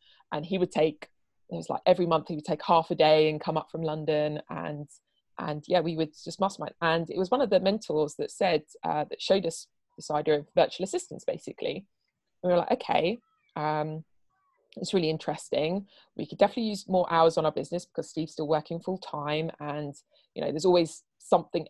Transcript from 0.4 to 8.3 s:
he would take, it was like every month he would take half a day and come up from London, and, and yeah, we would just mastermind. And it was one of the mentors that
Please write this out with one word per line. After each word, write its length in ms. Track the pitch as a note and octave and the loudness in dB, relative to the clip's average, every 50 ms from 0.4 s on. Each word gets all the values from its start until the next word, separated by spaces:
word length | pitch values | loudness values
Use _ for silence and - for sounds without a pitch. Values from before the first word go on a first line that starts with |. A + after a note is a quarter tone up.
| D#3 | -4
he 120 | E3+ F#3+ F#3 | -2 0 0
would 120 | F3+ F3+ | 0 0
take, 380 | - G3 D#3 D#3+ D3+ - - - _ _ _ _ _ _ _ - | 2 2 2 2 2 -4 -16 -20 _ _ _ _ _ _ _ -10
it 60 | F3 | -10
was 120 | E3+ D#3 - | -8 -6 -6
like 140 | - - - | -6 0 4
every 220 | - F3+ F#3 F3 | 4 4 4 4
month 220 | E3+ E3 D#3 - - | 2 2 0 0 -2
he 80 | E3+ | -8
would 80 | D3 - | -8 -4
take 180 | - D#3 - | -6 -6 -4
half 280 | - - F3 E3 D#3+ - | 2 4 4 4 4 2
a 40 | F3 | 2
day 340 | D3+ D#3 D#3 D#3 D#3 D#3 D#3 | 4 6 6 8 6 6 4
and 120 | D3+ D3+ | 2 -2
come 160 | - - D#3+ | -4 -2 -4
up 140 | D#3 - _ | -4 -4 _
from 120 | - D#3+ | -8 -4
London, 580 | E3 D#3 D3+ D#3 D3+ D#3+ D3+ D3+ D3+ D3+ D3+ D3 - - | -4 -4 -4 -4 -2 -2 0 0 0 -2 -4 -6 -8 -8
and, 380 | E3 D#3+ - D#3 D3+ D3 D3 - - - _ _ _ _ _ _ - - | -8 -8 -6 -8 -8 -8 -10 -14 -16 -20 _ _ _ _ _ _ -12 -8
and 240 | E3 E3 D3+ D3+ - | -6 -6 -6 -6 -4
yeah, 140 | - F3+ F3 | 0 2 2
we 160 | D#3 F3 E3 | 2 2 0
would 160 | D#3 D#3+ D3+ _ - - | -2 -2 -4 _ -14 -14
just 160 | E3+ - - | -12 -4 -2
mastermind. 340 | F#3+ G3 - - D3+ - - - | -2 -2 -2 -4 -10 -10 -6 -2
And 300 | E3+ E3 D#3+ E3+ E3 - | 0 2 2 2 0 -2
it 80 | - - | -2 -2
was 120 | F#3+ F#3 | 0 2
one 100 | B3+ C4+ | 2 2
of 100 | C#4 G3 | 2 4
the 80 | G#3 F#3 | 4 4
mentors 560 | F#3 G3 G#3 A3 - - D3+ D3+ D3+ D3 - - | 4 4 0 0 -2 -2 0 0 0 0 -2 -6
that 120 | D3 - | -8 -6